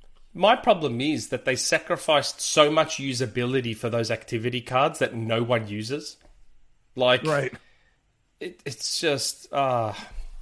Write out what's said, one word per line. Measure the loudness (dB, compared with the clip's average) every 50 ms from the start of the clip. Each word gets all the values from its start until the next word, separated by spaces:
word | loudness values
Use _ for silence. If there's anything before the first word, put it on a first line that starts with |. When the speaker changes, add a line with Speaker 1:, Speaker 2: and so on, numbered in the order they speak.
| -20 -20 -20 -20 -20 -12 -4
Speaker 1:
my | 2 4 4 4
problem | 4 4 2 2 4 2 -2 -2 -2
is | 0 0 0 -2 -2 -4
that | -6 -4 0
they | 0 0
sacrificed | 0 0 0 0 0 0 -2 -4 -2 2 4 4 4 4 0 -6 -6
so | -6 0 4 6 6 6
much | 6 2 2 2 -2 -6
usability | -4 -4 -2 -2 -4 -2 -2 -2 -2 0 0 0 -2 -2 -6
for | -4 -4 -2
those | -2 0 0 -2
activity | -4 -6 -6 -6 -6 -4 -4 -4 -4 -6
cards | -6 0 2 2 2 2 2 0
that | -2 -2 -2
no | -4 -2 0 0 0
one | 2 2 0 0 0
uses. | -2 -6 -6 -6 -6 -6 -8 -8 -12 -18 _ _ -20 -20 -20 -20 -20 -20 -20 -20 -20 _ _ _ _ -2
Like, | 2 4 4 4 4 4
Speaker 2:
Right. | 2 0 0 0 -4 -8 -12 _ _ _ _ _ _ _ _ _ _ _ _ _ _ _ -12
Speaker 1:
it, | -12 -12 -12 _ -12
it's | -12 -10 -8 -6 -6 -4 0
just, | 0 2 2 2 0 -4 -6 -8 -10 -6
uh, | -2 0 2 2 2 2 0 -2 -4 -8 -12 -14 -12 -12 -12 -10 -12 -14